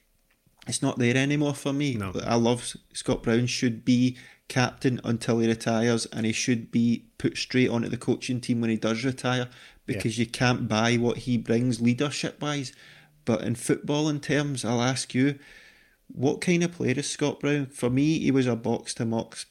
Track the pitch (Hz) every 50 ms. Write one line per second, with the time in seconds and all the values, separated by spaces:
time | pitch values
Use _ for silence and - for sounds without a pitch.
0 | _ _ _ _ _ _ _ _ _ _ _ _ - - 117 - 143 135 - -
1 | 120 120 123 131 135 139 147 147 147 143 135 - - 143 139 143 147 143 123 107
2 | 98 95 90 101 90 - 117 117 113 117 123 120 - - - - _ _ - -
3 | - - 127 - - 123 113 117 123 120 - - 131 123 113 110 - - 123 120
4 | 127 127 123 - - - - _ _ - - 135 127 - - - - 139 123 -
5 | - 113 117 110 - - 117 117 113 113 113 113 - 120 113 110 117 120 117 113
6 | - - - 117 110 110 110 - - - 123 113 113 - - 117 117 120 117 -
7 | - - _ - - 120 - - - - - 127 127 - 117 117 113 101 - -
8 | - - 120 - - - 127 123 123 - 120 117 117 113 113 107 - 110 113 113
9 | 123 135 127 - - 123 127 127 123 123 - - - - - _ _ - - 98
10 | - 117 110 117 117 - - - 127 123 123 - 123 107 110 107 113 117 120 117
11 | 120 120 - - - 123 123 113 - - 113 117 123 127 117 110 117 120 120 120
12 | 143 147 - - - - - - 147 147 147 143 131 123 - - - - - -
13 | - _ _ _ - - 113 - - 101 120 120 - - 143 - - 147 147 147
14 | 151 156 147 143 - - 143 143 147 143 139 123 - 107 120 120 120 127 135 127
15 | - - - 123 131 143 143 139 - - - - - - - _ _ _ _ _
16 | _ - - - 123 143 - - - 180 175 170 175 170 170 - 123 120 127 143
17 | 139 - - - 147 143 - - - 143 147 147 139 127 - - - 123 123 135
18 | 143 156 160 - - 139 131 135 127 123 117 113 - 110 117 - - - - -
19 | 123 113 113 117 113 - - - - -